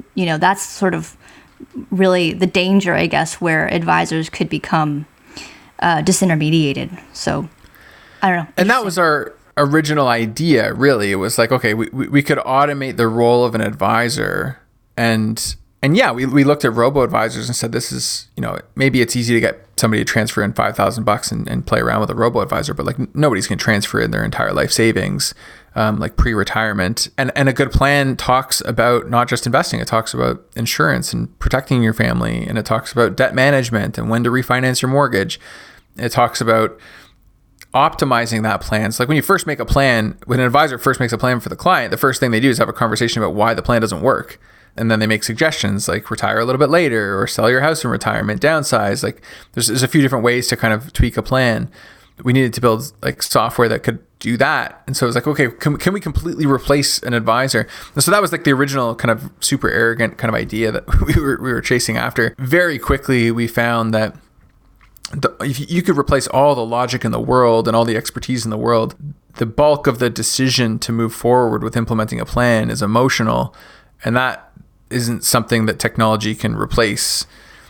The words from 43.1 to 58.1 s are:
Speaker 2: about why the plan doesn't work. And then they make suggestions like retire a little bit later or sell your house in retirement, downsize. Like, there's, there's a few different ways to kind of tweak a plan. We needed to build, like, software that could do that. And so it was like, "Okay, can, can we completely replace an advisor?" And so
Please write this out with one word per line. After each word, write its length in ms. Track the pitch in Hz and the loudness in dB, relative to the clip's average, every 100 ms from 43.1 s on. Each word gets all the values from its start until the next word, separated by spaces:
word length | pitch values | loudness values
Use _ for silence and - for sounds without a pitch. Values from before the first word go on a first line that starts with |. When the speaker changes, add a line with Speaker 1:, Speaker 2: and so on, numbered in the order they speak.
| 110 | 0
Speaker 2:
about 120 | 101 | -2
why 220 | 95 110 107 | 0 0 0
the 80 | |
plan 180 | - 120 | 0 0
doesn't 200 | 110 87 | 0 0
work. 380 | 107 117 - - _ _ _ - | 0 0 -4 -16 _ _ _ -4
And 140 | 113 | 0
then 100 | 110 | 0
they 60 | 110 | 0
make 180 | 107 | 0
suggestions 640 | - 113 160 - 101 101 - | -2 0 0 0 -2 -2 -2
like 220 | 95 - | -4 -4
retire 300 | 113 104 107 | -4 -2 0
a 60 | 120 | 0
little 120 | 131 | 2
bit 120 | 143 | 4
later 520 | 160 160 113 98 98 | 4 2 0 0 -2
or 60 | 107 | -2
sell 200 | - 110 | 0 2
your 140 | 127 | 2
house 220 | 147 160 | 2 0
in 80 | 120 | -2
retirement, 500 | 120 - 110 104 101 | -2 -2 -2 -2 0
downsize. 600 | 143 160 135 117 104 101 | 0 0 0 0 0 -2
Like, 180 | 107 - - - - | -4 -8 -14 -20 -10
there's, 140 | - 113 | -4 0
there's 160 | 123 | 0
a 40 | 127 | 2
few 140 | 160 | 2
different 220 | 135 127 | 2 2
ways 240 | 117 123 123 | 2 0 0
to 100 | 123 | 0
kind 160 | 117 | 0
of 180 | 107 135 | 0 -2
tweak 220 | - 123 - | 0 0 0
a 60 | |
plan. 480 | - 131 127 110 120 - - - _ - | -2 0 2 0 -4 -12 -20 -20 _ -6
We 100 | 127 | 0
needed 220 | 127 127 | 2 2
to 80 | 113 | 2
build, 320 | 120 110 127 - | 2 0 -4 -8
like, 220 | 135 131 | -8 -6
software 440 | - 127 113 - 117 | -2 0 0 2 2
that 140 | 117 | 0
could 180 | - 110 _ - | -4 -6 _ -10
do 180 | - 120 | -4 0
that. 460 | 135 143 - - - | 0 0 -4 -10 -8
And 100 | 135 | -2
so 100 | 127 | 0
it 40 | |
was 60 | 123 | 0
like, 120 | 151 | -2
"Okay, 220 | 147 127 | 0 -2
can, 280 | - 147 147 | -2 -4 -2
can 160 | 180 | -2
we 60 | 202 | -2
completely 460 | 175 - 170 147 147 | -4 -4 -4 0 2
replace 540 | 135 - 143 139 - | 2 2 2 2 -2
an 140 | - | -2
advisor?" 540 | 120 113 113 135 123 123 - - - | -2 0 0 0 -2 -4 -8 -8 -2
And 80 | |
so 80 | 143 | 2